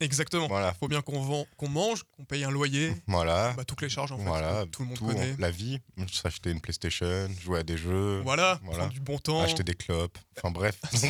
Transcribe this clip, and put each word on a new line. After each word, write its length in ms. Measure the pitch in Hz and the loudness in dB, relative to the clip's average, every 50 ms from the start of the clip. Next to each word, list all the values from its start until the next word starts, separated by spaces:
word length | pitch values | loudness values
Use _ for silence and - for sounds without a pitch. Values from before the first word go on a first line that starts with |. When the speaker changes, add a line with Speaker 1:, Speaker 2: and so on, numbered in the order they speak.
Speaker 1:
Exactement. 460 | 160 147 135 139 160 - - 170 160 147 | -2 0 0 0 0 0 0 0 2 2
Speaker 2:
Voilà. 260 | 101 98 98 92 87 | 2 2 2 2 2
Speaker 1:
Faut 120 | - 147 135 | 0 -2 0
bien 140 | 147 147 | 0 -2
qu'on 180 | 139 - 139 139 | -2 -2 -4 -4
vend, 260 | 135 135 147 147 147 - _ - | -2 0 0 -2 -2 -4 _ -6
qu'on 100 | 151 143 | -4 -2
mange, 360 | 139 151 190 220 233 208 - - _ | 0 2 2 2 2 0 -4 -10 _
qu'on 100 | - 139 | -20 -10
paye 220 | - 143 143 139 | -6 -4 -2 -2
un 60 | 135 | 0
loyer, 440 | 139 139 147 143 135 139 156 160 104 87 - - | 2 2 2 2 4 2 2 2 0 -2 0 2
Speaker 2:
Voilà. 440 | 98 87 85 82 85 90 107 120 | 4 4 6 6 6 4 4 2
Speaker 1:
bah, 140 | 123 127 127 | 0 -2 -4
toutes 160 | - - - | -6 -6 -4
les 80 | 151 139 | -4 -4
charges, 240 | - - 139 139 135 | -2 -2 -4 -4 -4
en 40 | 113 | -2
fait, 60 | 101 | -2
Speaker 2:
Voilà, 400 | 95 82 80 78 80 92 107 101 | 0 0 2 2 2 2 0 -2
Speaker 1:
que 60 | 85 | -2
tout 140 | - - 131 | -4 -6 -6
le 40 | 123 | -6
monde 100 | 123 120 | -6 -4
Speaker 2:
tout, 80 | 110 113 | -2 0
Speaker 1:
connaît. 280 | 127 123 123 127 135 139 | 0 0 0 0 0 0
Speaker 2:
la 140 | 95 87 | 0 0
vie, 300 | 90 87 104 120 135 135 - - _ 92 92 92 | 0 -2 -4 -4 -4 -4 -6 -10 _ -6 -6 -4
s'acheter 420 | - - - 90 - - - 90 | -4 -2 -2 -2 -4 -2 -2 -2
une 100 | 85 80 | -2 -2
PlayStation, 680 | - - 82 - - 87 - - 87 87 90 95 98 95 98 92 | -2 -6 -6 -4 -4 -4 -2 0 0 0 0 0 0 -2 -4 -6
jouer 180 | 85 87 90 85 | -4 -2 -2 0
à 40 | 82 | 0
des 120 | 80 85 80 | 0 -2 -2
jeux, 440 | 80 87 92 95 98 101 101 98 | 0 0 0 2 2 2 0 0
Speaker 1:
Voilà, 400 | 113 131 135 156 180 185 185 175 95 | 0 0 2 4 4 4 2 0 -2
Speaker 2:
voilà. 140 | 90 82 85 | -4 -2 -2
Speaker 1:
prendre 160 | 90 - 131 | 0 -2 -2
du 80 | 135 | -4
bon 180 | 139 131 139 139 | -4 -4 -4 -2
temps. 220 | - - 156 160 | 0 0 2 4
Speaker 2:
Acheter 240 | 165 165 165 - 92 | 4 4 2 2 0
des 100 | 87 87 | 0 -2
clopes, 420 | - - - 87 82 85 87 - - - _ _ - | -2 -2 0 0 0 0 -2 -4 -10 -18 _ _ -4
enfin 140 | - 90 | -2 -2
bref. 280 | 85 85 95 107 104 - - - - 117 123 143 | 0 2 0 0 0 -2 -4 -2 0 2 2 2